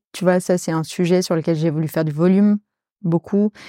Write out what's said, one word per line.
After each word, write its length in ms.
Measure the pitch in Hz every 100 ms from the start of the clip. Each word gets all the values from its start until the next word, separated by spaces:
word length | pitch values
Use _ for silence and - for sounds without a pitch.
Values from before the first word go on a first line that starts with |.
| _
tu 120 | -
vois, 160 | 180 180
ça, 180 | - 180
c'est 140 | -
un 100 | 160
sujet 400 | 156 - 170 180
sur 140 | 180 165
lequel 200 | 156 160
j'ai 140 | 165
voulu 180 | 151 160
faire 160 | 165
du 80 | 160
volume, 460 | 147 180 190 208 208 - _ _ _
beaucoup. 480 | 175 170 - 202 214 -